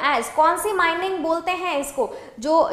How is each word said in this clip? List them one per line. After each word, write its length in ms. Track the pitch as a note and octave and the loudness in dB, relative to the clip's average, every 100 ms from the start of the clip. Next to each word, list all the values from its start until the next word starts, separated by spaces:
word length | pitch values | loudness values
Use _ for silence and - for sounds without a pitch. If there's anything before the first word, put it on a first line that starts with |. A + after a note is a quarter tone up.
| C#4 | 0
as, 240 | C4 A#3 - | 0 0 2
कौन 200 | D#4+ F4 | 4 4
सी 140 | G#4+ | -2
mining 460 | F#4+ E4+ E4+ F#4+ F#4 | 0 0 0 -2 -2
बोलते 320 | D#4+ E4 E4+ | 0 0 -2
हैं 260 | F4+ F4+ C#4+ | -4 -2 -4
इसको? 300 | C#4 - A3 - - - | -4 -4 -4 -4 -16 -8
जो 180 | C4+ D#4+ - | 2 4 4